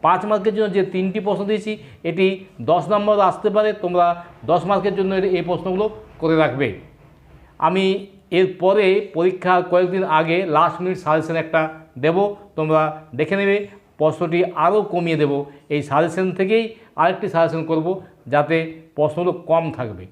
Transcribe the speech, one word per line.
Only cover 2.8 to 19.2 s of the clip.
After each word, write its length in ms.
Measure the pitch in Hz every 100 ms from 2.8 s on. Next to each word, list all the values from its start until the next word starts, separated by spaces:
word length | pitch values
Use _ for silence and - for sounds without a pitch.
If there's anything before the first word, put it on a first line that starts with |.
| 147
নম্বর 220 | 208 208 208 190
আসতে 200 | - 214
পারে, 200 | 202 214
তোমরা 320 | 208 180 175 175 170 - - -
দশ 160 | 170 156
মার্কের 300 | 196 190 185
জন্য 160 | 190 190
এর, 100 | 190 185
এই 60 | 165
প্রশ্নগুলো 360 | 175 180 185 214 214 - -
করে 140 | 160 160
রাখবে। 240 | 151 127 135 92 - - - _ _ - - _
আমি 260 | 156 185 190 196 196 - _
এরপরে 540 | 175 185 180 180 202 196 196 208 -
পরীক্ষার 460 | 180 180 180 180 175
কয়েকদিন 320 | 175 185 185
আগে 340 | 185 156 160 165 190
লাস্ট 320 | 151 165 -
মিনিট 160 | 180 185
সাজেশন 380 | - 156 156 165
একটা 260 | 160 165 156 160 - -
দেব, 200 | 143 170 202 202 - -
তোমরা 260 | 156 156 156 156 - 120
দেখে 160 | 156 196
নেবে। 220 | 202 202 202 - _ _
প্রশ্নটি 420 | 156 151 175 170 175 -
আরও 240 | 160 208
কমিয়ে 380 | 202 175 170 160
দেব, 120 | 147 143 143 - _
এই 120 | 147 139
সাজেশন 380 | 139 165 165 185
থেকেই 340 | 185 190 220 220 - - -
আরেকটি 320 | 165 185 202
সাজেশন 340 | 165 165 160 160
করব, 220 | 160 160 190 - _ -
যাতে 300 | 143 147 165 160 160 - -
প্রশ্নগুলো 380 | 147 160